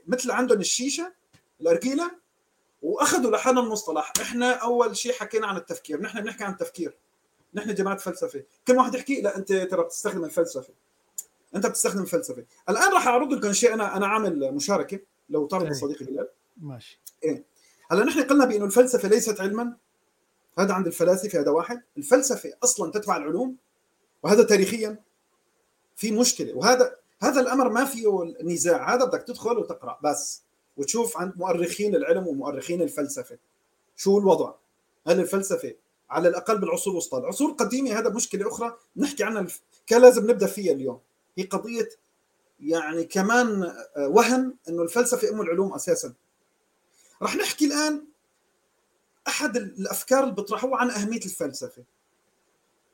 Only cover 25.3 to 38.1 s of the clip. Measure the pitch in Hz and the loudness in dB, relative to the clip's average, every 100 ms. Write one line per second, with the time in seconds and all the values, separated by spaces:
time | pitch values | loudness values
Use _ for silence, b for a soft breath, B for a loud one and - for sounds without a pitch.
25.3 | _ _ _ _ _ _ - 220 214 247 | _ _ _ _ _ _ -8 -2 2 2
26.3 | - 120 123 202 254 247 - _ - 240 | 0 -4 0 4 6 4 0 _ -2 0
27.3 | 262 254 269 240 226 269 233 214 190 170 | 2 2 2 2 2 0 0 0 0 -2
28.3 | - 165 170 175 165 165 240 202 202 - | -6 -4 0 2 2 2 0 2 -2 -6
29.3 | - 220 233 - - 123 - 147 139 - | -6 -2 -2 -4 -8 -12 -4 -2 -2 -6
30.3 | - _ _ _ - 139 233 233 160 185 | -10 _ _ _ -8 -4 -2 -2 -4 -8
31.3 | 175 185 170 170 - 208 165 151 190 175 | -4 -2 0 -2 -2 0 2 2 0 0
32.3 | 139 135 135 139 175 147 - 139 131 - | -4 -6 -6 -4 -2 -2 -4 -6 -6 -12
33.3 | - _ _ _ _ _ - 196 202 190 | -16 _ _ _ _ _ -4 2 4 6
34.3 | - - - _ _ _ _ 156 185 175 | 4 0 -8 _ _ _ _ 0 2 2
35.3 | 196 196 170 127 - _ _ - 143 175 | -2 -2 -4 -6 -14 _ _ -8 0 2
36.3 | 175 196 208 175 170 202 175 - 127 139 | 2 0 0 0 -2 -2 -4 -4 -6 -4
37.3 | 190 285 - 226 254 269 214 220 | -2 -2 0 -2 -2 -2 -2 -2